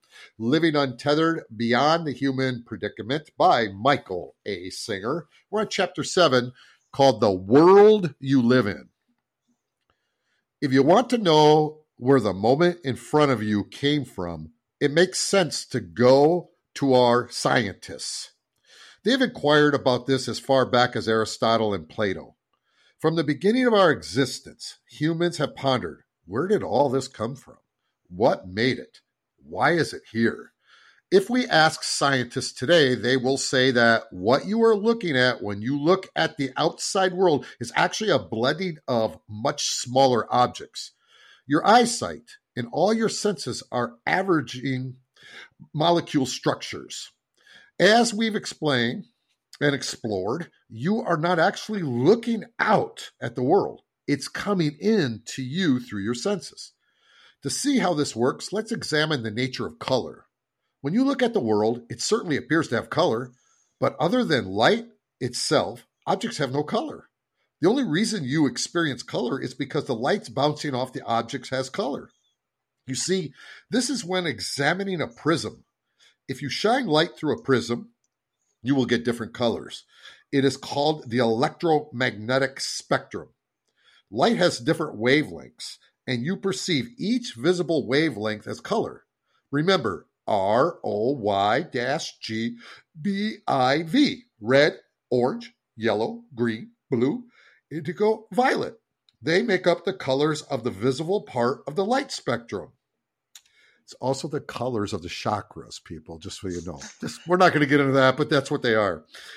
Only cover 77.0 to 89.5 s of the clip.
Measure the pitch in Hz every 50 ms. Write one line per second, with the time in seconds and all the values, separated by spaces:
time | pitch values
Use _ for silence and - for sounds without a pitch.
77 | 165 175 - - 156 147 117 113 - - 135 117 117 - 120 120 - - _ _
78 | _ _ _ _ _ _ _ _ _ _ _ _ - 120 139 135 123 117 123 117
79 | 117 123 117 - 113 104 - - 123 117 98 82 - - - - - _ _ _
80 | - - - _ _ _ - 143 131 139 - - - - - 139 147 156 156 151
81 | 147 127 113 123 120 117 113 113 143 156 - - 175 170 156 147 151 - - 120
82 | 127 120 101 101 107 113 127 135 139 127 - - - - - - - - 139 131
83 | - - - 87 76 - _ _ _ _ _ _ _ _ _ _ _ _ _ _
84 | _ _ 95 113 156 226 233 165 180 170 - - 120 147 160 156 165 127 - 107
85 | 110 123 135 151 143 98 85 78 - - _ - - - - - _ _ _ _
86 | _ - 131 117 120 160 196 - - - 175 - - - 170 135 107 - - -
87 | 151 196 247 254 240 - - 113 120 165 180 175 175 143 165 147 110 98 131 147
88 | 160 160 120 104 107 107 107 104 - 110 107 - - - 202 233 143 85 64 -
89 | _ _ _ _ _ _ _ _ _ _